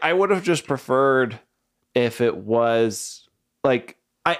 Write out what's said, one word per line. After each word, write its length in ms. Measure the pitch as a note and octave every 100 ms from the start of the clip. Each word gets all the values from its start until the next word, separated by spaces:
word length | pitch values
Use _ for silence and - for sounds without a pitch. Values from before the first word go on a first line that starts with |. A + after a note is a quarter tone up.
I 120 | D#3+
would 160 | F3+ G3
have 140 | F#3+
just 220 | F3+ D#3+ -
preferred 720 | C3+ - C3 C#3 C3 A#2+ A2 _ _ _ _ _ B2+
if 260 | A#2 -
it 160 | A#2+ F#2+
was, 880 | G#2 A#2 A#2 A#2 A2+ G2 - - _ _ _ _
like, 340 | C#3 B2 - - _ _
I, 120 | E3+